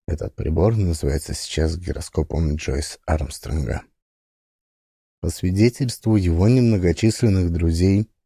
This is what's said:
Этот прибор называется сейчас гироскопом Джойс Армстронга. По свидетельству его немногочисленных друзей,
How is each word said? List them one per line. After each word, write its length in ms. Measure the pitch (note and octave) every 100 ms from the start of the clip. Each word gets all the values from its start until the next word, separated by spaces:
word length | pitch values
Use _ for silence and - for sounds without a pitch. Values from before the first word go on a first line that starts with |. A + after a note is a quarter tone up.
| -
Этот 260 | D#2 - -
прибор 400 | - D#2+ G2+ A2
называется 600 | F#2 E2 C#2 D2 - -
сейчас 440 | - - D#2+ E2
гироскопом 760 | F2 C#2+ - - D#2 D#2 D#2 D2+
Джойс 420 | - C#2 - - -
Армстронга. 760 | D2+ C#2+ - - D#2 B1 - - _ _ _ _ _ _ _ _ _ _ _ _ _
По 80 | F2
свидетельству 840 | - F2+ F#2+ A#2 - C3 - A#2 G#2+
его 320 | F2+ E2 G2+
немногочисленных 1040 | B2+ A#2+ G#2+ F2+ D#2+ A2+ - A#2 F#2+ F2
друзей, 580 | E2+ E2+ E2 F#2 G2 A2 _